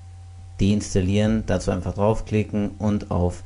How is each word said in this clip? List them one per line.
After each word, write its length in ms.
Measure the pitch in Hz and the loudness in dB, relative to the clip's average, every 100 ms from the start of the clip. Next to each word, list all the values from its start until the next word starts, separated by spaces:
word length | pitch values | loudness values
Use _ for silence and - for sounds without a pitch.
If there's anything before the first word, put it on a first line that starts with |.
| - - - - - - | -18 -18 -18 -18 -10 0
deinstallieren, 840 | 98 104 - 101 92 101 107 110 - | 2 2 2 0 2 4 4 2 0
dazu 240 | 92 - | 0 0
einfach 240 | 95 90 87 | -2 -2 0
draufklicken 760 | 101 92 - 107 98 107 101 95 | 2 2 0 0 0 0 -2 -2
und 320 | 104 104 - | 0 0 0
auf 340 | 90 90 - | 0 0 -2